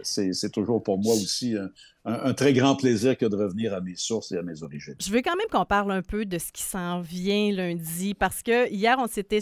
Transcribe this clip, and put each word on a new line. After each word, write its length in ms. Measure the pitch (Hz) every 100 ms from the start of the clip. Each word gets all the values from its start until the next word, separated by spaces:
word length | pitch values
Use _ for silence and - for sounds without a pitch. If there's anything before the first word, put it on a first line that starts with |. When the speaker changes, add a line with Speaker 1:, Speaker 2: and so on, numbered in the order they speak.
Speaker 1:
c'est, 300 | - - 95
c'est 180 | 90 104
toujours 320 | - 101 113
pour 160 | - 95
moi 160 | 107 113
aussi 400 | 95 - 127 107
un, 160 | 95 - - _ 117
un, 240 | - 131
un 40 | 120
très 180 | 135
grand 220 | 131 139 139
plaisir 420 | 131 113 123 127
que 80 | 113
de 100 | 101
revenir 380 | 104 95 113
à 80 | 95
mes 140 | 92 87
sources 360 | - 113 -
et 40 | 90
à 60 |
mes 180 | 87 78
origines. 340 | 78 73 76 67
Speaker 2:
Je 100 | -
veux 100 | 226
quand 140 | 302 349
même 120 | 453
qu'on 140 | 220 180
parle 260 | 202 202
un 120 | 190
peu 220 | - 208 214
de 120 | 175
ce 140 | -
qui 100 | -
s'en 400 | - 196 175 180
vient 500 | 170 180 185 202 208
lundi, 640 | 196 180 170 160 170 196
parce 300 | 202 190 -
que 260 | - 233 247
hier, 280 | 202 220 254
on 80 | 226
s'était 320 | - 190 214